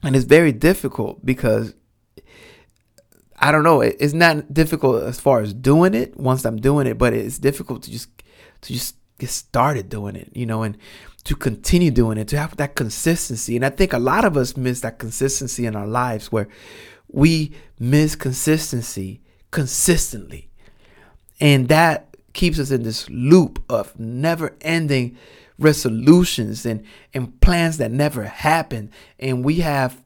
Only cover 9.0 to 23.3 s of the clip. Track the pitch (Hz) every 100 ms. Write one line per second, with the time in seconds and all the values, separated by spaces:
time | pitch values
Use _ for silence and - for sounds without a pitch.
9 | _ _ 127 - - 131 131 135 92 110
10 | 101 98 - - 120 110 110 104 - -
11 | - - - - 131 110 - 175 175 123
12 | 113 107 107 147 156 - 143 - 120 -
13 | 165 165 - 117 - 117 131 131 190 123
14 | 123 170 220 147 123 - 127 123 113 -
15 | 107 - 135 135 131 - 117 107 101 117
16 | 123 110 - 113 104 - - - - -
17 | _ - 156 160 156 - - - 120 147
18 | 151 - 135 127 - 156 156 123 117 -
19 | 95 104 _ _ _ - 131 - - 170
20 | - - - 76 - - - _ _ _
21 | _ _ _ _ 147 139 127 151 165 147
22 | - - _ - 180 156 131 131 113 110
23 | - 90 127